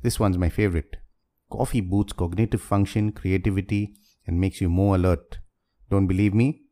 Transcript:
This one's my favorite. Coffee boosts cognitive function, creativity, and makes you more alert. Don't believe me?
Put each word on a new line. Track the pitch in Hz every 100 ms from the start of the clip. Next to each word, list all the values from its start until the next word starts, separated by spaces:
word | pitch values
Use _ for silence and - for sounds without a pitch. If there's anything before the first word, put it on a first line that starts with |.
This | 120 -
one's | 107 90
my | 90
favorite. | - 107 85 76 - - _ _ _ _
Coffee | 104 131 127
boosts | 95 101 104
cognitive | - 87 92 110 107
function, | - 98 98 - 107
creativity, | - 95 92 107 98 95 104 104 - _ _ -
and | 85
makes | 95 -
you | 92
more | 87 101
alert. | 92 92 85 - - - _ _ _ _
Don't | 98 98
believe | 92 104
me? | 101 127 - _